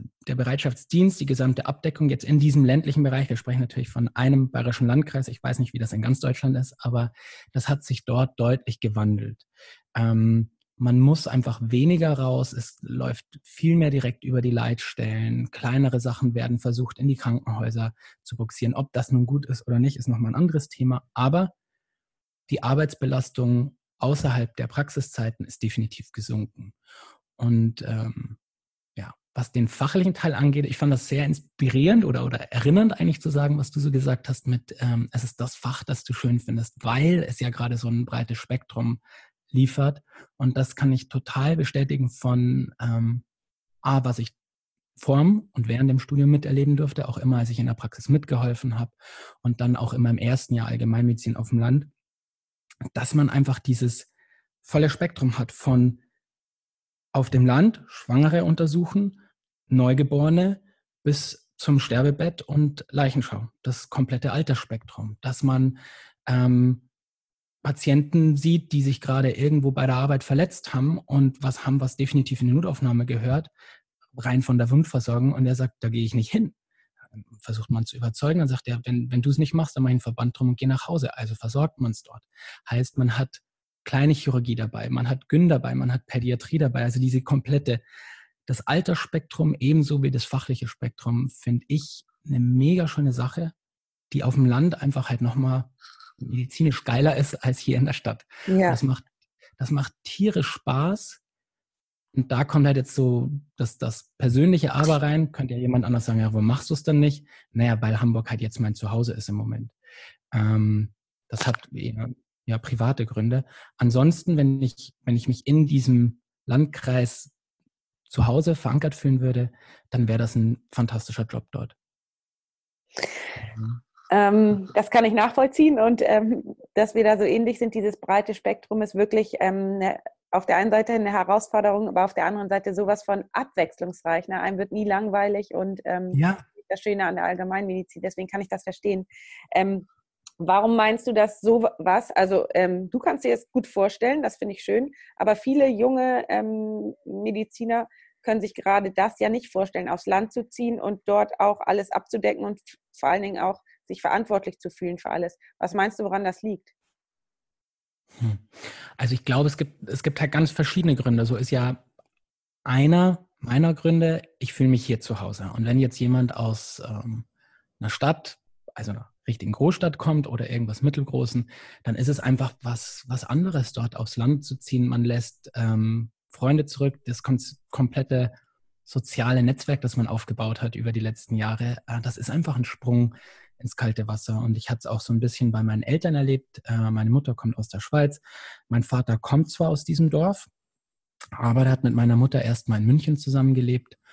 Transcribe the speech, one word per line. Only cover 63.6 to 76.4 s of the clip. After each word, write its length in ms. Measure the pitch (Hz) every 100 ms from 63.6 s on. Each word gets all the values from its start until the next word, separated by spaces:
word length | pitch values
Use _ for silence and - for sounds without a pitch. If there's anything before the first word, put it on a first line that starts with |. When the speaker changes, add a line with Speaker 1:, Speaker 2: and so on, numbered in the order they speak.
Speaker 1:
das 260 | - 127 -
komplette 420 | - 131 127 139
Altersspektrum, 840 | 135 156 131 - 113 - - 110 107
dass 220 | 131 123
man, 360 | 139 131 131 131 - - - _ -
ähm, 640 | 127 123 123 123 123 _ _ _ _ _ _ _ _
Patienten 760 | 143 135 - 139 147 170 156 143
sieht, 340 | 160 170 170
die 100 | 147
sich 200 | 135 135
gerade 300 | - 135 131
irgendwo 400 | - 147 151 135
bei 140 | 135 131
der 100 | 123
Arbeit 280 | 139 135
verletzt 500 | - 139 180 - -
haben 240 | 135 139 165
und 460 | - 139 135 135
was 220 | 135 - 139
haben, 140 | 135
was 160 | 131 -
definitiv 460 | 135 143 131 127
in 60 | 123
die 60 |
Notaufnahme 520 | 131 175 143 127 120 123
gehört, 440 | 120 120 143 - _ - - _ _ _ -
rein 240 | 123 127
von 160 | 127 123
der 120 | 120
Wundversorgung, 640 | 139 160 135 117 120 131
und 120 | 135 127
er 100 | 127
sagt, 200 | 127 -
„Da 80 | 113
gehe 140 | 117
ich 120 | 113 120
nicht 160 | 110
hin.“ 240 | 220